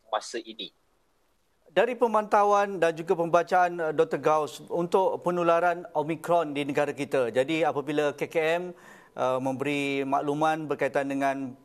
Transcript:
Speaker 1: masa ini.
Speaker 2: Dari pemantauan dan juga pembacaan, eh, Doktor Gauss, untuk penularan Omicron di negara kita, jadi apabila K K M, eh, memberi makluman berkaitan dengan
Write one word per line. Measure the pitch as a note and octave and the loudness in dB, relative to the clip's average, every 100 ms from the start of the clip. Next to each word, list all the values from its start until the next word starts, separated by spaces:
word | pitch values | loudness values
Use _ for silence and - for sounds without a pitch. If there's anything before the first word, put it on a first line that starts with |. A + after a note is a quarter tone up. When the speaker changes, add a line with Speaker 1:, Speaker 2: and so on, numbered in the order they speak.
| - | -6
Speaker 1:
masa | G#2+ - A#2 | -6 -4 -10
ini. | A2+ A2 G2 _ _ _ _ _ _ _ _ _ _ | -10 -14 -14 _ _ _ _ _ _ _ _ _ _
Speaker 2:
Dari | - A3+ A#3+ | 0 0 2
pemantauan | A#3+ G#3+ G#3 G#3+ G#3 G3+ G3+ F#3+ | 0 0 2 4 6 4 2 2
dan | E3 | 0
juga | E3 E3 F3 | 0 -2 -2
pembacaan, | E3+ E3+ E3+ F3+ F3+ F3 D#3+ | 2 2 4 2 2 0 -2
eh, | D3+ | 0
Doktor | D#3+ E3 | 0 2
Gauss, | D3 D#3 D3 - D3+ | 2 2 0 -8 -6
untuk | E3+ F3 G3 F#3 - F3 | -4 0 2 2 0 -2
penularan | F3 E3+ E3+ F3 F3 F3 D3+ | 0 2 4 2 -2 -4 -4
Omicron | D3+ E3 - E3+ D#3 | -2 -4 0 0 0
di | C#3+ | -4
negara | C#3+ C#3+ D3 | -4 -2 -2
kita, | C#3 C#3+ C#3 A#2+ | -2 -2 0 0
jadi | A2+ C#3 D#3+ D#3+ | 0 0 2 0
apabila | C#3 C#3+ D3 D3 | -2 -2 0 0
K | C#3 D#3 | -2 -4
K | E3+ D#3 E3+ | -2 0 -2
M, | F3+ F3 - - - - | -4 -12 -20 -20 -16 -4
eh, | B2+ C3 | -2 0
memberi | C3 C3 C#3 C#3+ C#3 C#3 C3+ | -2 -4 -2 -2 -2 -2 -2
makluman | C#3 D3 D3 D#3 D#3+ D3+ | -2 -2 0 0 0 -4
berkaitan | C#3+ C3+ D3 C#3 | -2 -2 -2 -2
dengan | C#3 C#3 C3+ C3+ B2+ | -2 -2 -2 -6 -8